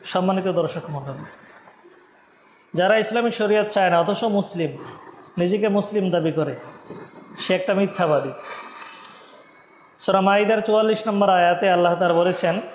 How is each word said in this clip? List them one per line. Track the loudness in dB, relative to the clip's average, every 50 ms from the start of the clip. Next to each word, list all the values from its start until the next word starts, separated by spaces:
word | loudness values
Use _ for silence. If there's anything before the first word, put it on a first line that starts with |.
| -12
সম্মানিত | -4 -2 -2 0 0 0 0 -2
দর্শক | 0 0 0 -2 -2 -4 -8 -10 -10
মণ্ডলী, | -10 -10 -10 -10 -12 -14 -14 -18 -20 -20 -20 -20 -20 -20 -20 -20 -20 _ _ -20 -20 _ _ _ _ _ _ _ _ _ _ _ _ _ _ _ -2
যারা | 0 2 4 4
ইসলামী | 2 2 0 0 0 0 0
শরিয়ত | -2 -2 0 2 2 2 2 0
চায় | 0 2 2 4
না | 4 2
অথচ | 2 2 0 -2 0
মুসলিম, | 0 0 0 -2 -2 -4 -4 -4 -4 -6 -10 -16 -18 -18 -20 -20 -20 -20 -20 -20 -12 -4
নিজেকে | -2 0 0 0 0 0 2
মুসলিম | 2 0 0 0 -2 -2 0 0
দাবি | 0 0 0 0
করে, | 0 0 -2 -4 -4 -10 -14 -20 -20 -20 -18 -18 -18 -18 -18 -20 -20 -20 -20 -20 -12
সে | -10 -2 -2 0
একটা | 0 0 0 0
মিথ্যাবাদী। | 0 0 0 0 -2 0 2 2 0 0 -4 -10 -12 -16 -16 -16 -16 -16 -18 -18 -18 -20 -20 -20 -20 -20 -20 -20 -20 -20 -20 -20 -20 -20 -20 -20 -20 -20 _ -20 -20 -20 -20 _
সূরা | -6 0 2 2 4
মাইদার | 4 4 4 4 4 2 2 0
চুয়াল্লিশ | 2 2 2 2 4 2 0 0 -2
নম্বর | -4 0 2 4 4
আয়াতে | 4 4 4 4 2 2 2 2
আল্লাহ | 2 4 4 2 2
তাআলা | 2 2 2 2
বলেছেন | 4 2 2 0 0 0 0 -2 -2 -6 -10